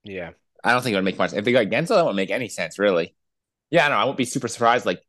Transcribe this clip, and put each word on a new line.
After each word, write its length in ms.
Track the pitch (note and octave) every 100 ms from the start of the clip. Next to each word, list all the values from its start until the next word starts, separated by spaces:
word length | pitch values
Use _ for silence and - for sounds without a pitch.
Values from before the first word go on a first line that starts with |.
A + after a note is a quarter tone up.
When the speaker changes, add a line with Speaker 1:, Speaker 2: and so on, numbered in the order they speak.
Speaker 1:
Yeah. 280 | G#2 F#2+ E2+ - _ _
Speaker 2:
I 80 | G#2
don't 100 | B2
think 120 | A#2+
it 40 | G2
would 80 | F#2+
make 120 | E2+
much. 160 | F2+
If 120 | F2 G#2
they 60 |
got 160 | B2 G2+
Gensel, 280 | A2+ E3+ G#3+
that 100 | D#3
won't 100 | G2
make 160 | F#2+
any 180 | G#2 A#2
sense, 280 | - E2 -
really. 380 | G2+ F2 F2 _ _ _ _ _ -
Yeah, 160 | E3 D3
I 40 |
don't 80 | A#2
know. 40 |
I 40 | A#2
won't 120 | C3+
be 80 | E3
super 220 | C#3 B2
surprised. 380 | - A#2 A#2+ G#2+
Like, 160 | F#2